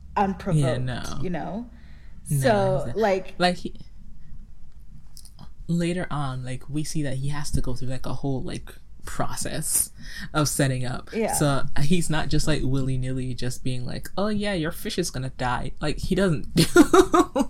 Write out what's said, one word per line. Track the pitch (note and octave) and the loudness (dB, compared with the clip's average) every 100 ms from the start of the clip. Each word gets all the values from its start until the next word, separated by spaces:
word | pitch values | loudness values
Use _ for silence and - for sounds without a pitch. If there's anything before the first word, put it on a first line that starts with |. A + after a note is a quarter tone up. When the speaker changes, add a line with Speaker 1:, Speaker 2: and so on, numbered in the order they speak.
| - - | -8 0
Speaker 1:
unprovoked, | G3 F#3 G#3 D#3+ | 0 0 0 2
Speaker 2:
Yeah, | C3+ B2 | 2 0
no. | B2+ A#2+ - - | -2 -4 -4 -2
Speaker 1:
you | F3+ | -2
know? | E3 - F#3+ A#3+ - - - - - - | -2 -4 -8 -10 -14 -18 -16 -16 -14 -4
Speaker 2:
No, | C#3+ | 0
Speaker 1:
So, | C#3 G#3 F#3+ F#3 | 4 4 4 0
Speaker 2:
he's | - | -2
not. | F#3 | 0
Speaker 1:
like, | G#3+ F#3+ F#3 - | 2 2 -2 0
Speaker 2:
Like, | F3 F3+ | 0 0
he, | - - - - - - - - - - - - - - - - - - - - - | -6 -8 -12 -14 -12 -10 -8 -10 -10 -12 -10 -12 -14 -14 -12 -14 -14 -14 -14 -12 -4
later | E3+ E3+ F3+ E3+ | -2 -2 -4 -4
on, | D3 C#3 B2+ | -4 -4 -6
like, | B2+ C3 - | -6 -8 -6
we | D3 | -4
see | D3+ D#3 | -2 -2
that | C#3+ C3 | 0 0
he | C3+ | 0
has | D3 C#3+ | 0 2
to | - | 4
go | C3+ | 4
through, | B2 B2+ | 2 2
like, | B2+ - | 0 0
a | |
whole, | B2 C#3 C3 | 0 0 -2
like, | - - - - - - - | -2 -6 -10 -14 -16 -10 -6
process | - A#2+ - - B2+ - - - - - - - | 0 0 0 -2 -4 -2 0 -2 -4 -10 -8 -4
of | D#3 C#3+ | 0 0
setting | - C3+ B2+ | 2 0 0
up. | B2+ - - | -2 -4 -6
Speaker 1:
Yeah. | A3 A3 | -4 -2
Speaker 2:
So | - D3 D3 - - | 2 2 4 6 8
he's | D3 F3 D#3+ | 8 8 4
not | D#3 D#3 | 2 4
just, | D3+ D#3 | 4 4
like, | C#3+ | 4
willy-nilly | C3+ C3+ C3 C3 B2+ C3 B2+ | 2 2 2 0 -2 -2 -4
just | - B2 - | -2 -2 -2
being | C3+ B2+ B2 | -2 -2 -2
like, | - - - | -6 -6 -2
"Oh | G#3 | 0
yeah, | G#3 G3+ | 0 0
your | F#3+ D#3 | -2 -2
fish | - G#3 - | -4 -6 -4
is | E3+ | -4
gonna | C3+ C3 - | -4 -6 -4
die." | B2 B2+ C3+ - | -2 0 -2 -2
Like, | D3+ - | -2 -2
he | - | 0
doesn't | F#3 G3 D#3 - | 2 2 0 0
<laughs> | |
do | D#3+ D#3+ - - F#4 F#4 E4 F4+ - A#3+ | 2 4 8 8 8 6 4 2 2 2